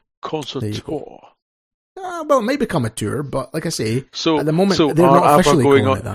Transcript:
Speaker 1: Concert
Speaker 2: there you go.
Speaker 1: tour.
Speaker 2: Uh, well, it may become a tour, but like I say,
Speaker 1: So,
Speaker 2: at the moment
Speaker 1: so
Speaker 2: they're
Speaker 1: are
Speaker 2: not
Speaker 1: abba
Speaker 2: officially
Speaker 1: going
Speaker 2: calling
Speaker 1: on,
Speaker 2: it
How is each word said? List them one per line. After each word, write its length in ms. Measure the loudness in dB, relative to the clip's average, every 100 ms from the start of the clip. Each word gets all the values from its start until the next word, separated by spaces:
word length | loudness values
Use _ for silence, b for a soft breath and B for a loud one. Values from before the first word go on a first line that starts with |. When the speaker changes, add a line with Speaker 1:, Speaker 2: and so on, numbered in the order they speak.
| _ _
Speaker 1:
Concert 400 | -10 -8 -8 -8
Speaker 2:
there 80 | -6
you 140 | -8
go. 160 | -8 -10
Speaker 1:
tour. 1040 | -12 -20 -20 _ _ _ _ _ _ -16
Speaker 2:
Uh, 200 | -12 -8 -2
well, 120 | 0
it 20 |
may 140 | 0 -2
become 280 | -2 -2
a 60 | -4
tour, 320 | -6 -6 -6
but 320 | -6 -8 -8
like 100 | -8
I 60 | -6
say, 340 | -4 -4 -4 -6
Speaker 1:
So, 260 | -6 -2 0
Speaker 2:
at 60 |
the 80 | 0
moment 240 | 2 2 2
Speaker 1:
so 160 | 2
Speaker 2:
they're 140 | 4 4
Speaker 1:
are 80 | 6
Speaker 2:
not 60 |
Speaker 1:
abba 100 | 6 4
Speaker 2:
officially 240 | 6 4
Speaker 1:
going 200 | 4 4 2
Speaker 2:
calling 60 |
Speaker 1:
on, 60 | -2
Speaker 2:
it 60 | -6